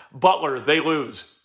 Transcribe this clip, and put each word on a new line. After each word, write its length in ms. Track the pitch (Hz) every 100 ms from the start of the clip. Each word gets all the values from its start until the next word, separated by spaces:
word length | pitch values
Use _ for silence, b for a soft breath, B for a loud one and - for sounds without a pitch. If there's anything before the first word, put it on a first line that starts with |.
| B
Butler, 460 | 131 185 185 156 131
they 200 | 120 160
lose. 500 | 156 156 120 107 - _